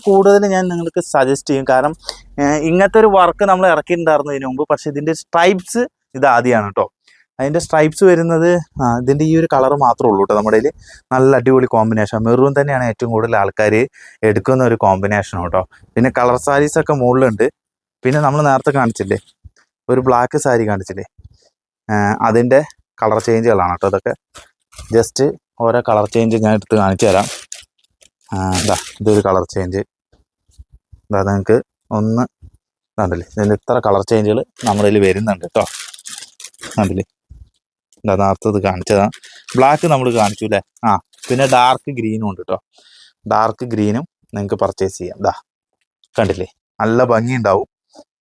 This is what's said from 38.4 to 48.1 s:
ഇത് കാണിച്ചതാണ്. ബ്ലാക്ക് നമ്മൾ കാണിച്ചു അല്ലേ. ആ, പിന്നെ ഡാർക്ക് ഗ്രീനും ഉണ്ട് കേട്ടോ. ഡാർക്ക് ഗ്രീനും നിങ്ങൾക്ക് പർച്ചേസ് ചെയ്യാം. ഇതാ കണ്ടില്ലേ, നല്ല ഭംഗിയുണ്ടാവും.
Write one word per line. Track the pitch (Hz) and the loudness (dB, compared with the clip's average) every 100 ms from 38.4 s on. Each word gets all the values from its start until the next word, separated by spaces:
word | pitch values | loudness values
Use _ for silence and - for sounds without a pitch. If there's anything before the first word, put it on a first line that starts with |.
| 110 | -2
ഇത് | 101 98 | -2 -2
കാണിച്ചതാണ്. | 90 - 101 104 - - - - 127 | -4 -2 0 0 -4 -18 -20 -6 0
ബ്ലാക്ക് | 131 151 175 | 2 2 0
നമ്മൾ | 139 123 117 | 0 0 0
കാണിച്ചു | 104 95 107 | 0 -2 -4
അല്ലേ. | 101 - _ 117 | -4 -4 _ -2
ആ, | 98 - _ - | -2 -4 _ -4
പിന്നെ | 127 135 127 | -2 2 4
ഡാർക്ക് | 123 127 - 127 | 2 0 -4 -6
ഗ്രീനും | 110 110 107 | -4 -4 -6
ഉണ്ട് | 92 | -8
കേട്ടോ. | - 92 _ _ _ _ _ _ 104 | -8 -10 _ _ _ _ _ _ -2
ഡാർക്ക് | 107 110 104 123 | 0 0 -4 -6
ഗ്രീനും | 110 104 113 170 _ _ 104 | -2 -2 -2 -8 _ _ -10
നിങ്ങൾക്ക് | 101 101 | -6 -4
പർച്ചേസ് | 98 - 95 - | -4 -2 -6 -6
ചെയ്യാം. | 87 - | -12 -6
ഇതാ | 98 - - _ _ _ _ _ _ - | -6 -6 -12 _ _ _ _ _ _ -4
കണ്ടില്ലേ, | 107 95 87 _ _ - | -4 -4 -10 _ _ -6
നല്ല | 107 117 127 | -2 2 2
ഭംഗിയുണ്ടാവും. | 113 117 127 107 95 - _ _ - _ | 0 -2 -2 0 0 -2 _ _ -20 _